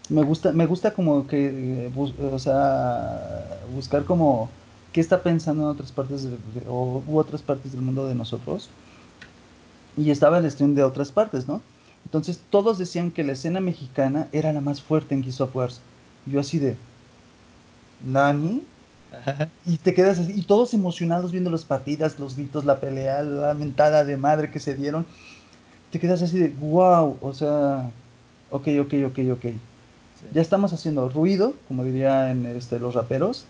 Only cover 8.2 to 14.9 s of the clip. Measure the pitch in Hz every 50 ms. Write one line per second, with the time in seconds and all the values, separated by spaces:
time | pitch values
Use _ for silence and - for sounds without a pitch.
8.2 | 117 - 120 117 120 - 156 208 - - - - - - - - - - - -
9.2 | - - - - - - - - - - - - - - - 147 151 151 143 143
10.2 | 143 147 165 180 165 147 - - 143 143 143 143 139 131 131 139 143 139 - -
11.2 | 220 214 - 131 131 135 151 220 - _ _ _ _ _ _ _ - - - 160
12.2 | 156 175 175 - - _ - 202 202 233 220 180 185 175 - 175 175 175 170 -
13.2 | 151 139 135 131 - 160 175 190 190 180 170 - 139 123 - - 135 131 139 156
14.2 | 156 - - 151 160 156 151 147 139 143 143 143 - -